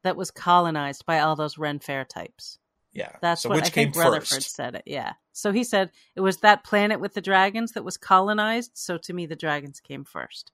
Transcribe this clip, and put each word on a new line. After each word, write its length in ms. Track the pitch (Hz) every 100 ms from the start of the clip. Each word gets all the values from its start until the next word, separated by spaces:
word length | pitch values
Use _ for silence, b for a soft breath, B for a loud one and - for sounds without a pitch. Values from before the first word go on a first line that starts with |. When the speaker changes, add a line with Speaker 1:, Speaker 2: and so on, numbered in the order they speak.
Speaker 1:
that 140 | 185 170
was 140 | 175
colonized 720 | - 180 175 170 156 143 139
by 160 | - 160
all 160 | 156 151
those 220 | 151 156
Ren 200 | 151 143
Fair 240 | - 135 131
types. 520 | - - - - - _ _ _
Speaker 2:
Yeah. 240 | - - -
Speaker 1:
That's 220 | 170 170
Speaker 2:
So 60 | -
Speaker 1:
what 60 | 175
Speaker 2:
which 100 | 165
Speaker 1:
I 20 |
think 260 | 156 143
Speaker 2:
came 80 | 156
Speaker 1:
Rutherford 240 | 165 156 -
Speaker 2:
first? 260 | 135 - -
Speaker 1:
said 180 | 123
it, 80 | - -
yeah. 260 | 139 - - _
So 200 | - 208
he 100 | 214
said 300 | 240 202 190 b b -
it 60 |
was 160 | 190 180
that 260 | 208 208
planet 340 | - 208 208 196
with 160 | 196
the 60 | 208
dragons 520 | 180 190 196 220 226
that 120 | -
was 120 | 123 -
colonized, 760 | - 190 196 214 214 233 240
so 240 | - - 170
to 140 | -
me 140 | 175 160
the 100 | 160
dragons 420 | 156 147 143 -
came 260 | - 139
first. 460 | 139 76 62 - -